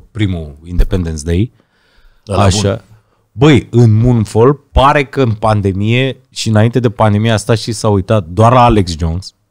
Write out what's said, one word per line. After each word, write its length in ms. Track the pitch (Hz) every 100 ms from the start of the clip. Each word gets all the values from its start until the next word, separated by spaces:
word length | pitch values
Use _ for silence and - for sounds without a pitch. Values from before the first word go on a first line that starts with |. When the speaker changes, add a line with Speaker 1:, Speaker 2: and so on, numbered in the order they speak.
| -
Speaker 1:
primul 440 | 104 101 87 76 73
Independence 580 | 82 87 - 90 82 78
Day. 280 | 78 87 120 _ _ _ _ _ _ _ -
Speaker 2:
Ăla 160 | 95
Speaker 1:
Așa. 240 | 101 98 98
Speaker 2:
bun. 120 | 98 _ _ _ _ _
Speaker 1:
Băi, 360 | 107 147 127 -
în 220 | 117 117
Moonfall, 600 | 107 123 120 101 107 123 147 _
pare 320 | - 135 147
că 180 | 131 135
în 100 | 123
pandemie 880 | 104 110 104 98 95 107 120 131 - _
și 180 | - 113
înainte 300 | 107 117 127
de 100 | 120
pandemie 420 | - 110 104 113
a 60 | 107
stat 200 | - 113
și 140 | -
s-a 160 | 107 110
uitat 360 | 101 90 110 80
doar 240 | 90 113
la 100 | 123
Alex 340 | 120 107 87 78
Jones 360 | 82 85 - _ _